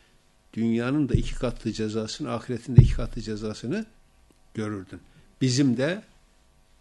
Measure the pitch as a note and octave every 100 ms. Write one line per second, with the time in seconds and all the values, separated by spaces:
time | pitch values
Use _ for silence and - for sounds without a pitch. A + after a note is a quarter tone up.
0 | _ _ _ _ _ A2 A2+ A2+ A#2+ D3+
1 | C#3 B2 A2+ - B2 A#2+ A2 G#2 A2 A2
2 | A2 - C#3 A#2 - A#2+ - B2 - -
3 | A#2 A#2+ A2 G#2+ A2 G#2 A#2 G3+ A3 -
4 | _ _ _ _ _ A2 G#2+ G2+ F#2 F#2
5 | - - - - C3 B2 C#3 A#2 C#3+ G3
6 | - _ _ _ _ _ _ _